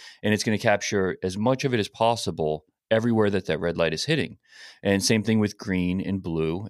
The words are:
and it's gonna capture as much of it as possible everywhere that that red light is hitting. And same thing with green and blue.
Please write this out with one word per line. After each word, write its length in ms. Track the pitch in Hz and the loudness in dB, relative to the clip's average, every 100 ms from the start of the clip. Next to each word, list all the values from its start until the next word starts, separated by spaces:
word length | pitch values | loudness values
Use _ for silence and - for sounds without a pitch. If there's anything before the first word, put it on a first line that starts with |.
| - - | -20 -4
and 100 | 107 | 0
it's 100 | 107 | 0
gonna 140 | 117 104 | 0 0
capture 600 | 117 104 - 104 95 - | 2 2 0 0 0 -2
as 140 | 92 98 | -4 -2
much 260 | 117 131 | 0 0
of 100 | 139 | 0
it 60 | 120 | 0
as 80 | 98 | -2
possible 800 | - 117 117 101 82 78 78 - _ - | 0 0 0 -4 -2 -2 -4 -8 _ -2
everywhere 400 | 110 117 110 104 | 0 2 2 2
that 160 | 98 - | 2 -2
that 140 | 80 | -2
red 180 | 87 85 | -2 0
light 160 | 82 | 0
is 120 | 80 - | 0 -2
hitting. 320 | 160 87 107 _ - - - | -2 -4 -10 _ -20 -20 -4
And 200 | 101 98 | 0 2
same 200 | - 113 | 4 2
thing 160 | 104 110 | 2 2
with 180 | 101 - | 2 -2
green 440 | 101 92 90 92 | -4 0 0 -2
and 200 | 90 98 | -4 -6
blue. 460 | 90 80 80 87 | -4 -2 -2 -4